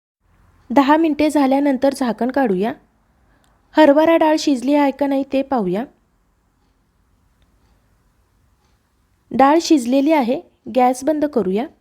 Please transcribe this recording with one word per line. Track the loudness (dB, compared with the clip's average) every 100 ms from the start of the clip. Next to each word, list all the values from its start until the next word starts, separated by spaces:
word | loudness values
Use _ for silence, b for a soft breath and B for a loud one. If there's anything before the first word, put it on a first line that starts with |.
| _ _ _ _ _ _ -2
दहा | 0 4 2
मिनिटे | 2 0 0
झाल्यानंतर | 0 0 0 0 0 -2
झाकण | -2 -6 -4 -4
काढूया. | -2 -2 -2 -4 -6 _ _ _ _ _ _ _ _ _ 2
हरभरा | 4 4 4 2
डाळ | 2 0
शिजली | 0 -2 0
आहे | 0 0
का | -2 -4
नाही | -4 -4
ते | -4
पाहूया. | -4 -4 -2 -4 -6 _ _ _ _ _ _ _ _ _ _ _ _ _ _ _ _ _ _ _ _ _ _ _ _ _ _ _ _ _ _ _ _ _ -12
डाळ | 0 2 2
शिजलेली | 2 0 2 0 2
आहे. | 0 0 -4 -8 _ -6 0
गॅस | 0 0
बंद | -4 -2
करूया. | -2 -2 -2 -4 -6 _